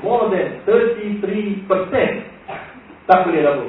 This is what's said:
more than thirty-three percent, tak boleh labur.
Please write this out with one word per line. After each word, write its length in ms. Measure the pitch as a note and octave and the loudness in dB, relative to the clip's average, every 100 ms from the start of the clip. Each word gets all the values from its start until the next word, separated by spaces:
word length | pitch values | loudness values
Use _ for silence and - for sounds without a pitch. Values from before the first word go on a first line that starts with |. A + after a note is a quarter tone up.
more 280 | G3+ A#3 G#3+ | 0 0 2
than 280 | F#3 - - | 0 -2 -4
thirty-three 960 | G3+ A#3 A3+ G#3 G#3 G3+ F#3+ G#3+ G#3 F#3+ - | 2 4 4 0 -4 -4 -4 -2 -4 -4 -2
percent, 560 | F#3+ F#3 C4 A3+ - - - - - - - - - | -2 0 0 0 -2 -10 -18 -16 -16 -16 -20 -20 -6
tak 240 | - F3+ F3 | 2 4 4
boleh 160 | D#3+ | 2
labur. 240 | D3 C#3+ | 2 2